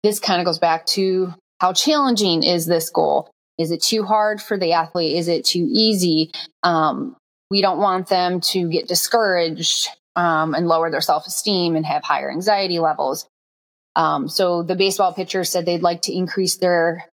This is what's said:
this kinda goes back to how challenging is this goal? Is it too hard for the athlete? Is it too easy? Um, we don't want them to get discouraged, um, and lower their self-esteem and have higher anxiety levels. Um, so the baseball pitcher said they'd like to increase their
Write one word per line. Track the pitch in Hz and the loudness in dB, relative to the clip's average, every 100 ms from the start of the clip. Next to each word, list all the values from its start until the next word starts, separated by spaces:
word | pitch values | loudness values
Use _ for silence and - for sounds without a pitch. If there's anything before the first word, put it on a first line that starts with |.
this | 208 202 | 0 0
kinda | - 180 | -2 0
goes | 180 165 | 0 0
back | 170 165 - | 0 0 -2
to | - 190 185 185 170 _ _ | -2 0 0 -2 -6 _ _
how | 180 | 0
challenging | 175 - 302 269 226 202 165 | 2 2 2 2 2 2 2
is | - 175 165 | 2 0 2
this | 170 160 | 0 0
goal? | - 156 143 - _ _ - | 0 2 0 -2 _ _ -6
Is | 160 | -4
it | 170 | -2
too | - 220 | 0 -2
hard | 202 214 214 214 | 2 2 2 -2
for | - 202 | -4 -2
the | 175 | 2
athlete? | 170 160 180 160 160 | 2 0 -2 0 0
Is | 170 | 0
it | 165 | 0
too | - 180 170 | 0 0 0
easy? | 214 220 208 180 156 156 - - _ | 2 2 4 2 2 0 -6 -16 _
Um, | 175 165 156 139 139 - _ _ _ | 0 2 0 -2 -8 -12 _ _ _
we | 196 | 0
don't | 196 170 | 2 2
want | 202 185 180 | 0 0 0
them | 185 180 180 | 0 0 0
to | - 190 170 | -2 -2 0
get | 160 - | -2 -2
discouraged, | 175 - 233 214 180 170 160 165 - - - _ - | -2 0 0 2 2 0 -2 -4 -2 -4 -10 _ -2
um, | 175 160 160 | 0 2 0
and | 147 170 | 0 2
lower | 165 165 | 2 2
their | 147 | -2
self-esteem | 170 156 - - - 190 175 160 | 0 0 -2 -6 -2 0 2 0
and | 151 | -2
have | 147 | -4
higher | - 143 139 | -2 -2 -2
anxiety | 135 185 202 196 170 | -4 0 2 2 0
levels. | 160 151 143 151 - _ _ _ _ _ _ | 0 0 -2 -4 -10 _ _ _ _ _ _
Um, | - 156 151 143 | 0 0 0 -4
so | - 185 175 | 0 0 0
the | 170 | -2
baseball | 185 196 190 190 | 0 0 2 0
pitcher | 180 180 190 | 0 -6 -4
said | 180 180 | -2 -2
they'd | 175 175 | -2 0
like | 175 175 | 0 0
to | - | -4
increase | 185 185 - 185 - | -4 -4 -2 -2 0
their | 185 175 165 170 - | 2 2 2 -2 -10